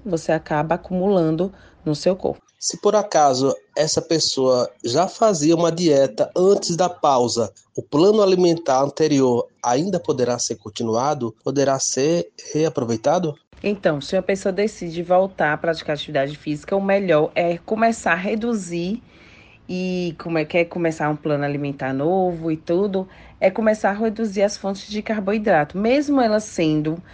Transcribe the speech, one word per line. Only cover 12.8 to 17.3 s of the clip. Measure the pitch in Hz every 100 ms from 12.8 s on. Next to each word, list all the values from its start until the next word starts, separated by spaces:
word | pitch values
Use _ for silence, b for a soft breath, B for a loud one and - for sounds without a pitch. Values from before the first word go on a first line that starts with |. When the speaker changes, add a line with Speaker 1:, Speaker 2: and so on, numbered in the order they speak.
| 117 113 143 175 165 143 _ -
Speaker 1:
Então, | 202 202 180 147
se | - 190
a |
pessoa | 190 196 202
decide | 185 214 - 170 165
voltar | 170 180 190 196 156
a | 151
praticar | 165 160 - 147
atividade | - 147 139 147
física, | 156 147 - 196
o |
melhor | 196 196 185 151 160